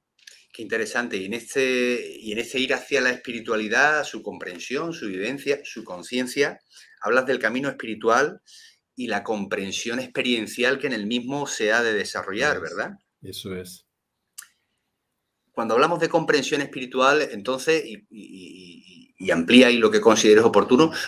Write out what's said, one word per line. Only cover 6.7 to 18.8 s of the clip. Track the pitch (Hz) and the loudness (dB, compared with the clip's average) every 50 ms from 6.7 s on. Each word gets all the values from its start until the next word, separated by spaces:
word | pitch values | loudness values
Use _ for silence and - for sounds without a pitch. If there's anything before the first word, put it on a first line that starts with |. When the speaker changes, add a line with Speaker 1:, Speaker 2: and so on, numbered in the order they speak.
| _ - - _ _ - | _ -20 -20 _ _ -6
Speaker 1:
hablas | - 104 117 131 131 | -2 0 2 2 2
del | 131 127 123 | 0 -2 0
camino | 117 110 117 127 143 139 | 0 -2 -2 -2 -4 -4
espiritual | 127 - - 113 107 104 110 113 113 127 147 - - - _ _ - - - - _ _ _ _ _ | -6 -8 -10 -10 -8 -2 0 2 4 4 2 0 -2 -10 _ _ -20 -20 -20 -20 _ _ _ _ _
y | - 123 | -10 -6
la | 113 104 101 | -4 -4 -4
comprensión | 101 - 113 104 98 98 - 98 98 98 95 - - 117 117 131 | -4 -4 -4 -4 -4 -4 -4 -4 -4 -6 -6 -6 -6 -4 -6 -6
experiencial | 127 127 - 135 120 123 120 113 107 101 - - 120 127 135 135 | -6 -6 -6 -4 -2 -2 0 -2 -2 -6 -4 -2 0 0 0 -2
que | - 139 | -4 -4
en | 123 | -4
el | 107 101 | -4 -4
mismo | 104 120 123 117 123 139 143 143 | -2 -4 -4 -4 -4 -6 -6 -6
se | 139 - - 113 104 | -6 -4 -2 0 2
ha | 110 120 120 | 2 2 2
de | 113 | 2
desarrollar, | 107 101 95 - - 101 87 98 95 107 135 151 135 | 0 -2 -2 -4 -6 -8 -8 -6 -4 -2 -2 -2 -2
Speaker 2:
Eso | 98 82 | -4 -6
es. | 78 82 | -8 -8
Speaker 1:
¿verdad? | 98 120 180 202 - _ _ _ _ | -8 -8 -8 -10 -16 _ _ _ _
Speaker 2:
Eso | - 95 92 - - 98 92 | -18 -16 -14 -12 -10 -10 -10
es. | 90 92 92 - - _ _ _ _ _ _ _ _ _ _ - - - _ _ _ _ _ _ _ _ _ _ _ _ _ _ _ _ _ _ _ _ _ | -10 -10 -14 -16 -20 _ _ _ _ _ _ _ _ _ _ -20 -20 -20 _ _ _ _ _ _ _ _ _ _ _ _ _ _ _ _ _ _ _ _ _
Speaker 1:
Cuando | - - 113 110 113 | -8 -6 -2 2 4
hablamos | 123 147 165 175 160 | 4 4 4 2 0
de | 165 160 | 0 2
comprensión | - 165 160 160 151 143 127 - 151 143 | 2 0 2 2 0 0 0 0 -2 -2
espiritual, | 139 - - 135 127 123 131 127 127 135 143 151 143 - | -4 -4 -6 -10 -10 -4 0 2 4 4 4 2 0 -2
entonces, | 120 104 101 127 131 131 - 165 160 160 143 | -6 -8 -6 -4 -4 -2 0 0 0 0 0
y, | - 107 | -6 -12
y, | 101 _ _ | -16 _ _
y, | 113 107 95 - - 95 90 76 80 92 90 87 87 - | -20 -20 -20 -18 -18 -18 -18 -18 -18 -20 -20 -20 -20 -20